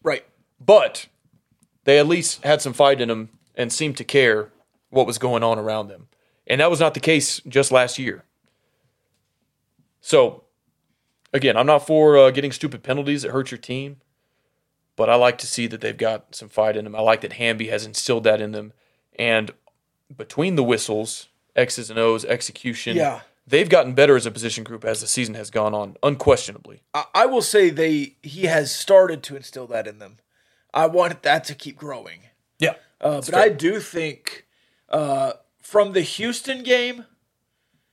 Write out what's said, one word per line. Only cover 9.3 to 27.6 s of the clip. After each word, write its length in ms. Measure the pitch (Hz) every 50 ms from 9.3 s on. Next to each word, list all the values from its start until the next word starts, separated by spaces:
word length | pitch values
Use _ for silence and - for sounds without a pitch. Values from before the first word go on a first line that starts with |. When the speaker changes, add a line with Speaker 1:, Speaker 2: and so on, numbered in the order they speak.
| _ _ _ _ _ _ _ _ _ _ _ _ _ _
Speaker 2:
So, 420 | - - - 147 123 113 - - _ _ _ _ _ _ _ _ _ _ _ _ _ _ _ _ _ _ -
again, 240 | 139 131 131 104 110
I'm 80 | 127 143
not 180 | 151 143 -
for, 320 | - 160 156 151 151 147 139
uh, 140 | 135 131
getting 200 | 131 135 143 143
stupid 320 | 127 - - 147 127 117 -
penalties 400 | 127 131 143 143 143 147 143 131
that 80 | -
hurt 200 | 123 135 131 127
your 60 | 127 117
team, 400 | - - 123 131 135 139 143 135 _ _ _ _ _ _ _ _ _ _ _ _ _ _ _ _ _ _ _
but 140 | - 113 110
I 60 | 117
like 220 | 120 123 123 120 120
to 80 | - 113
see 200 | - - 117 113
that 140 | - 113
they've 160 | 113 110 107 -
got 380 | 113 113 110 110 - _ -
some 140 | - 113 101
fight 280 | - - 107 110 107 107
in 60 | 107
them. 100 | 107 104
I 60 | 110
like 200 | 110 113 113 110
that 120 | - 101 -
Hamby 340 | - 120 117 113 110 113 110
has 180 | 113 107 110
instilled 380 | 110 107 - - - 123 117 110
that 180 | 113 107 104
in 100 | 110 107
them. 220 | 107 104 104 107 - _ _ _ _ _ _ _ _ -
And 340 | 117 120 113 113 110 107 - _ _ _ _ _ _ _ _ _ _ - 139
between 400 | - - - - - 160 190 185
the 80 | 151 127
whistles, 640 | 117 120 107 - - 107 107 110 113 - - - _ _ _ _ _ _
X's 340 | - 127 123 - - 117 113
and 100 | 110 113
O's, 240 | 113 113 113 113 -
execution, 680 | - 120 123 - - - - - 123 117 - - - 185
Speaker 1:
Yeah. 260 | 170 156 143 123 - - _ _ _ _
Speaker 2:
they've 240 | _ 127 151 170 165
gotten 240 | 170 175 143 127 127
better 220 | 131 143 143 139
as 100 | 127 110
a 60 | 117
position 320 | 107 113 113 117 110 - 110
group 220 | 110 117 110 110
as 160 | 110 113 110
the 60 | 110 -
season 280 | - 131 123 110 110
has 140 | 113 107 101
gone 220 | - 113 107 107 107
on, 240 | 104 104 98 101 -
unquestionably. 800 | - 143 143 127 - 147 131 117 - - 104 104 - - 101 - _ _ -
Speaker 1:
I, 120 | 151 - - -
I 120 | 190 226
will 160 | 254 262 240
say 280 | - - - 208